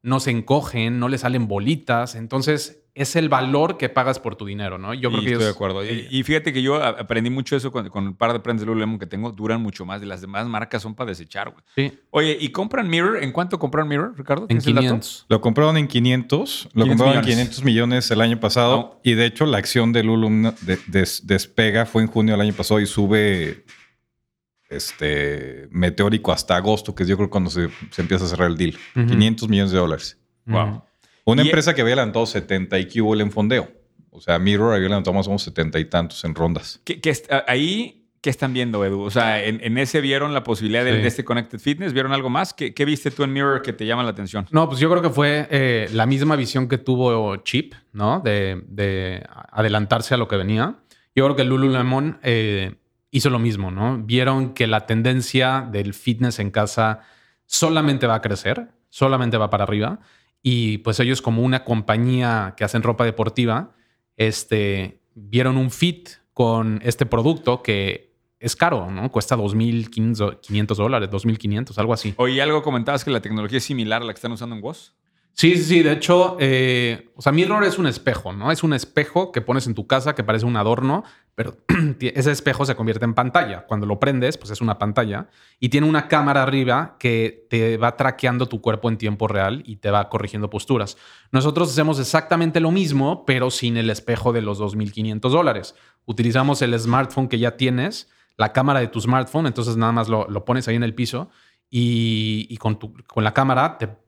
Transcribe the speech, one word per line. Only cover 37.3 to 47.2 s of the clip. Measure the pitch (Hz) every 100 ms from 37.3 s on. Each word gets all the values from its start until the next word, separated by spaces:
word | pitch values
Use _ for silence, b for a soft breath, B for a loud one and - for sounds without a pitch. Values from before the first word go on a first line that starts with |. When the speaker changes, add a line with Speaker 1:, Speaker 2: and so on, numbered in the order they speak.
Speaker 2:
a-, | 139 127
ahí | 127 156 202 240 - _ _
qué | 139
están | 127 135
viendo, | 127 123 107 98
Edu? | 98
O | 101
sea, | 110 113 107
en, | 104 110
en | 117 120
ese | 135 160
vieron | 139 139 147
la | 143
posibilidad | 123 101 107 117 123
del, | 110
Speaker 1:
Sí. |
Speaker 2:
de | 110
este | 117 123
Connected | 120 113 110
Fitness. | - 147 190
¿Vieron | 131 135
algo | 135 131
más? | 127 180
¿Qué, | - 143
qué | - 143
viste | 147 143
tú | 131
en | 139
Mirror | 135 139 135
que | 127
te | 104 110
llama | 120
la | 120
atención? | 101 95 107 98
Speaker 1:
No, | 156 160
pues | 131
yo | 156
creo | 175
que | 170
fue, | 131 147 151 147
eh, | 143 131 117 104
la | 113 113
misma | 135 147 147
visión | 117 135 127
que | 131
tuvo | 131 127 123 113